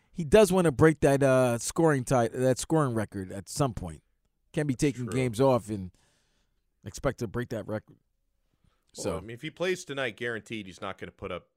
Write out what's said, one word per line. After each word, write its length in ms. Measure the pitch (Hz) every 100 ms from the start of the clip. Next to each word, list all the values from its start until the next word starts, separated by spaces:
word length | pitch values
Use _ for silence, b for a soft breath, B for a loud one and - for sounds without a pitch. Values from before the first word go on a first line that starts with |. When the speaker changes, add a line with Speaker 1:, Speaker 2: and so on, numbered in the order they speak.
| _ -
Speaker 1:
He 80 |
does 280 | 147 214 196
wanna 200 | 185 170
break 280 | 127 160 151
that, 240 | 147 139
uh, 340 | 135 131 123 117
scoring 460 | - - 160 139
ti-, 240 | 117 127 113
that 320 | 127 131 123
scoring 340 | - 160 135
record 380 | 113 101 101 92
at 180 | 98 85
some 240 | - 139
point. 300 | 98 87 78 _ _ _ _ _
Can't 160 | 165 151
be 80 | 123
Speaker 2:
That's 60 |
Speaker 1:
taking 240 | 151 123 120
Speaker 2:
true. 80 |
Speaker 1:
games 280 | 127 127 107
off 280 | 135 123 101
and 180 | 104 92 _ _ _ _ _ _ _ _ _ -
expect 320 | - 139 -
to 80 | 113
break 220 | 120 127
that 180 | 110 92
record. 300 | 107 _ _ _ _ _ _ _ _ _ _ _ -
Speaker 2:
Well, 80 |
Speaker 1:
So 140 | 104 82
Speaker 2:
I 40 |
mean, 100 | 104
if 80 | 120
he 80 | 156
plays 340 | - 185 - -
tonight, 320 | 139 127 98
guaranteed 500 | 120 110 - 113 95
he's 140 | 85
not 180 | 101 -
gonna 120 | 87
put 200 | - 95
up 160 | 87 _